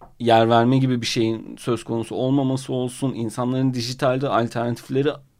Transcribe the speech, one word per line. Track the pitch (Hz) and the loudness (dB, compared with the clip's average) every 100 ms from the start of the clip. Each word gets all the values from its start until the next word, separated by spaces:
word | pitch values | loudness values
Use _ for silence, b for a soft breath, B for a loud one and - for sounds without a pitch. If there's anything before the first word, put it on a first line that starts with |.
| - - | -20 -4
yer | 113 113 113 | 4 6 6
verme | 117 120 131 | 6 6 4
gibi | 131 123 | 2 0
bir | 117 | -2
şeyin | 127 113 113 - - | 0 0 -2 -8 -10
söz | - 117 | -4 -4
konusu | - 117 107 101 | -4 -6 -4 -2
olmaması | 127 139 135 131 135 | 0 2 2 -2 -2
olsun, | 131 123 - 135 | -4 -4 -4 -4
insanların | 110 113 107 123 131 131 | -4 -6 -4 -2 0 0
dijitalde | 127 117 127 143 127 135 | -2 -6 -2 -2 0 0
alternatifleri | 104 117 120 120 117 - 131 143 143 - _ | 0 -2 -2 -4 -6 -4 -2 -2 -2 -10 _